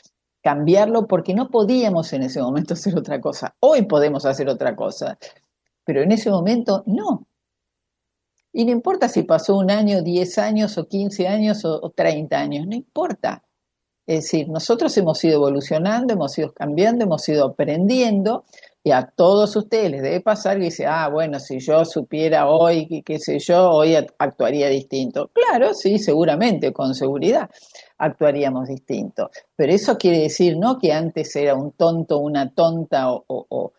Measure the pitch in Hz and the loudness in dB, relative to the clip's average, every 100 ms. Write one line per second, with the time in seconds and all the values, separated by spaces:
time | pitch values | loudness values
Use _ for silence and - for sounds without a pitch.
0 | _ _ _ _ 151 143 151 190 214 226 | _ _ _ _ -2 0 2 4 4 0
1 | 208 180 175 190 262 233 208 254 226 170 | 0 -2 0 -2 0 0 2 2 0 0
2 | 160 139 131 147 127 143 151 170 202 170 | -2 -4 -6 -4 -4 -4 -4 -4 -4 -4
3 | 135 143 147 147 - _ 262 302 196 151 | -4 -6 -6 -8 -12 _ 2 4 2 2
4 | 147 139 139 135 139 127 131 110 107 - | 2 0 -2 -2 -4 -2 -4 -4 -8 -6
5 | 135 - - _ _ _ _ _ - 139 | -10 -10 -18 _ _ _ _ _ -4 0
6 | 160 220 226 190 175 240 - 190 - 208 | 2 2 2 0 0 0 0 -2 -2 -4
7 | 415 226 - _ _ _ _ _ _ _ | -2 -4 -8 _ _ _ _ _ _ _
8 | _ _ _ _ _ - 233 240 359 370 | _ _ _ _ _ 0 0 2 0 0
9 | - - - 214 - 196 190 208 208 196 | 0 0 0 0 2 2 2 2 2 0
10 | 170 175 180 214 208 214 214 190 - 196 | 0 -2 -2 -2 0 0 -2 -4 -4 -4
11 | 202 196 180 208 214 214 165 156 165 - | -4 -2 -2 0 0 0 -2 -4 -6 -2
12 | 165 151 156 143 147 147 170 233 - - | 0 0 -2 -4 -4 -6 -6 -8 -8 -6
13 | 339 220 - - _ _ _ _ _ _ | -6 -4 -8 -8 _ _ _ _ _ _
14 | - 160 151 160 151 160 - 233 320 220 | -4 -4 -2 -2 -2 -4 -2 0 0 0
15 | 170 156 165 151 139 139 139 156 180 226 | 0 2 2 4 2 0 -2 -2 0 0
16 | 254 202 151 - 147 - 147 151 208 240 | 0 -2 -4 -4 -6 -6 -4 0 2 2
17 | 208 156 - 151 135 - 147 165 196 254 | 0 -2 0 0 0 0 -2 0 2 2
18 | 240 202 196 233 - - - _ 151 131 | 2 0 0 -4 -8 -20 -20 _ 2 2
19 | 127 - 175 202 208 214 208 226 196 139 | 2 2 4 6 2 0 -2 0 0 -2
20 | 135 175 220 208 190 196 170 165 147 160 | -2 -2 0 0 0 -2 -2 -4 -2 -2
21 | 156 151 160 139 - 131 127 156 160 160 | -2 -2 -4 -6 -8 -8 0 2 2 -2
22 | 123 151 160 156 143 160 170 165 160 160 | -6 -2 2 2 4 4 4 2 -2 -8
23 | - 156 - 147 147 175 185 156 156 160 | -8 -8 -4 -4 2 4 6 6 6 4
24 | - - 143 - 120 143 139 135 135 135 | 0 -2 -4 -2 -2 0 0 0 -2 -6
25 | 127 139 - - 480 262 277 - 190 208 | -4 -6 -2 0 2 4 2 2 0 0
26 | 202 151 170 147 233 170 135 - 135 131 | 2 2 2 2 2 0 -2 -2 -4 -2
27 | 135 139 165 294 226 - - - - - | -4 0 0 0 -2 -12 -20 -20 -18 -6
28 | 156 - 151 143 139 131 131 131 - 117 | -4 0 0 2 -2 -2 -6 -10 -8 -8
29 | 104 - - - - - 143 196 247 240 | -6 -8 -10 -10 -8 0 2 2 2 0
30 | 185 165 151 - 175 160 226 254 165 151 | 2 2 2 2 2 2 0 0 0 0
31 | 165 160 156 143 143 135 143 - 170 165 | -2 -6 -6 -2 0 0 -2 0 0 0
32 | 160 147 147 147 131 - 165 165 160 139 | -2 -2 -2 -2 -2 0 0 0 -2 -2
33 | 131 123 - 131 - 123 95 | -2 -4 -6 -10 -6 -8 -8